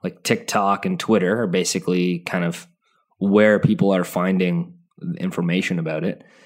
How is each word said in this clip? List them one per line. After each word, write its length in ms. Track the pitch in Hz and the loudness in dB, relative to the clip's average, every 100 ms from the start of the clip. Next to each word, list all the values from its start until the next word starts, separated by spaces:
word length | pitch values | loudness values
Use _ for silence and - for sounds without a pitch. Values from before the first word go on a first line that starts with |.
Like, 220 | 90 - | -8 -8
TikTok 600 | - 113 - 107 98 101 95 | -2 -2 0 0 2 0 -2
and 120 | 90 | -4
Twitter 420 | - 110 90 110 | 2 2 2 0
are 60 | 107 | 0
basically 720 | 92 87 95 87 92 90 87 | 0 -2 -4 -2 0 0 -2
kind 240 | - 92 | -4 -4
of 220 | 87 - - _ _ _ _ _ | -2 -6 -14 _ _ _ _ _
where 420 | 98 101 107 104 | 2 6 6 4
people 340 | - 104 98 | 2 2 2
are 80 | 92 | 2
finding 720 | 87 92 92 95 90 85 87 - _ - 85 85 | 0 -2 0 2 2 0 -4 -12 _ -12 -10 -6
information 600 | 92 - 85 90 - 90 | -6 -4 -2 -2 -2 -4
about 240 | 80 78 | -4 -4
it. 220 | 90 - - - | -4 -6 -18 -20